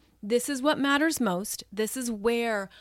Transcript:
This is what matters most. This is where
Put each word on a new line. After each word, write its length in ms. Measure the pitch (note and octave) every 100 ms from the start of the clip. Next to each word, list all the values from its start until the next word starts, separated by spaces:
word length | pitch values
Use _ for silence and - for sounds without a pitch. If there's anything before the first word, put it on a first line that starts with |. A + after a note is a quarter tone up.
| _ _
This 280 | G#3 A#3+ B3
is 140 | C#4
what 160 | C#4 D4+
matters 420 | C#4 C#4 D#4+ D4
most. 420 | A#3 F3 G#3 - -
This 240 | G3 A3 C4
is 140 | A#3+
where 600 | G#3+ G#3+ A#3 A#3 G#3 G3 -